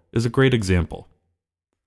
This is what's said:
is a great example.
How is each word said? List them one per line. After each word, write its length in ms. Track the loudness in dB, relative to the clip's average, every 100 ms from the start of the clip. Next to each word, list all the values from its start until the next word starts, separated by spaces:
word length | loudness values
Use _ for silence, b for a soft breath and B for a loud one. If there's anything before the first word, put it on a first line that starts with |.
| _
is 140 | -4
a 60 | -2
great 240 | 2 2
example. 520 | 2 0 0 -2 -8 -18 _ _ _ _ _ _ _